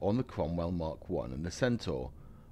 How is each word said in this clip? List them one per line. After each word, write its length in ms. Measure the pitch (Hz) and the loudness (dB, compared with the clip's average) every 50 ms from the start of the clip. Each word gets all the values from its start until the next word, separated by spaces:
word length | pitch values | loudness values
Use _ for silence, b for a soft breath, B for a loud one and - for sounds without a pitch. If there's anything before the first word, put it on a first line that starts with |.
on 160 | 85 98 107 | 2 4 4
the 60 | 127 127 | 4 2
Cromwell 480 | - - 104 80 78 85 85 85 85 | 0 0 0 0 2 2 2 2 2
Mark 380 | 92 85 80 80 73 - - - | 2 0 0 -2 -4 -4 -4 -2
one 240 | 90 73 57 62 64 | -2 0 0 -2 -2
and 120 | 69 82 | -4 -4
the 60 | 87 | -4
Centaur, 600 | - - 135 123 120 110 - 92 76 64 64 65 - B B B B B B B | 0 2 4 4 4 2 0 0 0 0 -2 -4 -8 B B B B B B B